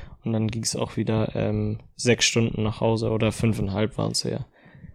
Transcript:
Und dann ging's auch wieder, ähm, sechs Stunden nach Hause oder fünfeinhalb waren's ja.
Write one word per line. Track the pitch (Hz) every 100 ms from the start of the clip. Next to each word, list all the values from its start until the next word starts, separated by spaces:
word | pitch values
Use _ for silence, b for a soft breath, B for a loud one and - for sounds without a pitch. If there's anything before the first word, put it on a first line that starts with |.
| B B
Und | 113
dann | 110 110
ging's | 113 110 123
auch | 117 -
wieder, | 110 110 107
ähm, | - 107 107 107 110 - -
sechs | 123 113 -
Stunden | 117 117 -
nach | 107 -
Hause | 113 113 113
oder | 110 110
fünfeinhalb | - 113 107 101 98 107 -
waren's | 107 113
ja. | - - - B B B B